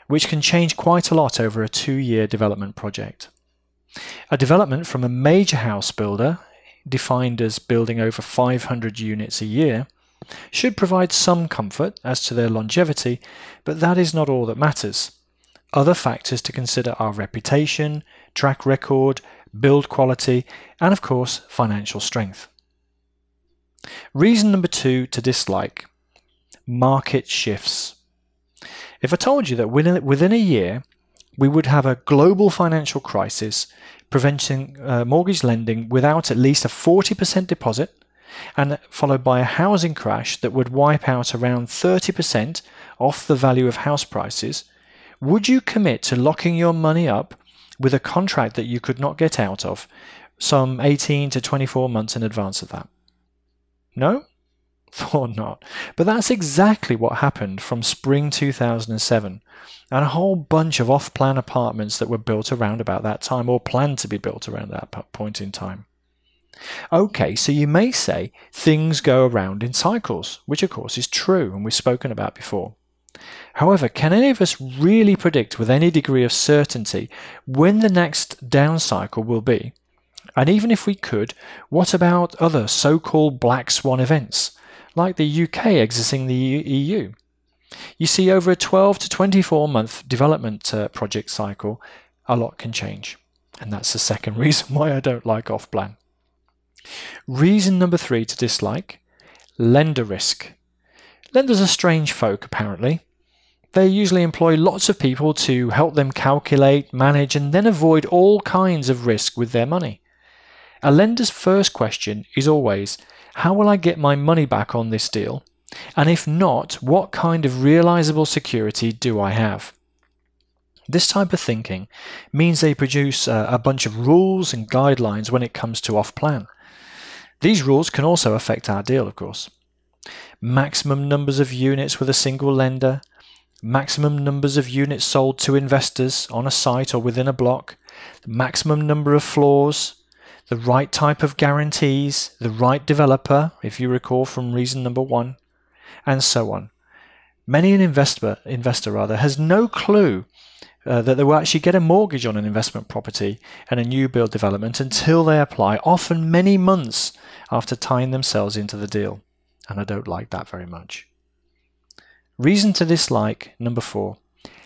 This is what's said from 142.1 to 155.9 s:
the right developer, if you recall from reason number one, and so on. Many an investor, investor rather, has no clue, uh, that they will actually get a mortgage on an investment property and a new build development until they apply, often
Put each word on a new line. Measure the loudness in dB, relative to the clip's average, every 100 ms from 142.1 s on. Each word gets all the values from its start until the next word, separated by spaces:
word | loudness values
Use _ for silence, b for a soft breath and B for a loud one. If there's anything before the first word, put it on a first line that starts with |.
| -4 -8 -6
the | -6
right | 0 2 2 0
developer, | 4 4 4 2 2 2 -4
if | -12 -6
you | -2
recall | -2 -2 -2 -2
from | -4 -4
reason | -2 -2 -4
number | -4 -4
one, | -2 -2 -2 -8 _ B B B B B -2
and | 0
so | 0 0 -2
on. | -6 -10 _ b b b b b b -2
Many | 2 6
an | 6
investor, | 4 4 0 0 -4 -4 -6
investor | -4 -2 -2 -2
rather, | -2 -2 0
has | 0 0
no | 2 2 2
clue, | -2 2 4 4 0 -6 B B B B B -2
uh, | 0
that | 2 2
they | 4
will | 4
actually | 2 0
get | 2 2
a |
mortgage | 4 4 2 -2 -4
on | -2
an | -2
investment | -2 -4 -6 -10
property | -12 -8 -6 -6 -6 B B B
and | -4
a |
new | -2 0 0
build | 2 0
development | 0 -2 -2 -4 -6
until | -4 -2 2 4 4
they | 4
apply, | 2 0 0 2
often | 2